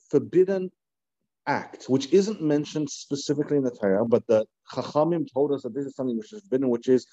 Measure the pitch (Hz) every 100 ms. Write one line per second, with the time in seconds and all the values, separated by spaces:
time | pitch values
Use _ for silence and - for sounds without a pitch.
0 | _ 143 113 170 185 190 185 - _ _
1 | _ _ _ _ - 120 - - - 135
2 | - 190 202 202 156 147 147 156 143 -
3 | - 143 - 147 143 147 131 - 98 95
4 | 117 113 - 110 107 _ - - 117 147
5 | 156 175 - 131 143 135 123 120 139 -
6 | 131 113 107 107 101 131 135 117 123 127
7 | -